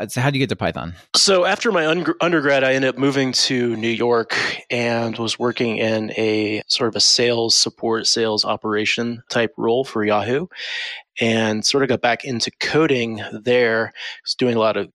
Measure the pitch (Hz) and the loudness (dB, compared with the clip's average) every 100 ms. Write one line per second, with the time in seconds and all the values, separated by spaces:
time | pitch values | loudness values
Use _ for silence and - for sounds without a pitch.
0 | 107 - 135 139 131 98 92 - 71 - | -4 -2 0 0 0 -2 -4 -4 -8 -12
1 | - - - 190 180 202 240 185 156 156 | -4 0 4 4 2 0 0 2 2 0
2 | 160 165 165 170 139 139 131 135 135 123 | -2 0 2 2 2 2 4 2 2 2
3 | 139 139 131 123 - 131 120 113 117 110 | 0 2 0 0 0 0 0 0 -2 0
4 | 120 117 110 - - - - 123 120 117 | 2 2 0 -2 -2 -6 -6 -2 0 0
5 | 117 117 113 - 123 117 120 110 113 110 | -2 -4 -4 -2 -2 0 -2 0 0 0
6 | 107 - 110 107 107 107 - - 120 104 | -2 -2 0 2 0 -2 -2 -2 0 2
7 | - - 120 117 117 - - - 113 113 | 2 4 2 2 2 2 0 -2 -2 0
8 | 104 120 113 110 98 107 110 104 107 - | 0 0 2 0 -2 -2 -2 0 0 -2
9 | 117 117 - 123 110 - 113 120 135 113 | -2 -6 -4 -2 -2 0 0 0 0 -2
10 | 104 104 104 135 185 - - - - - | 0 0 0 -2 -4 -10 -10 -8 -10 -12
11 | - - 117 113 110 107 - 139 127 117 | -12 -2 0 2 0 0 0 2 2 2
12 | 120 113 139 117 - - - 147 160 127 | 0 0 -2 -4 -4 -4 -2 2 2 2
13 | 117 110 101 113 110 123 117 113 110 - | -2 -6 -10 -6 0 2 4 2 -2 -6
14 | - - - - 127 117 110 101 98 | -14 -12 -8 -2 0 2 2 0 -4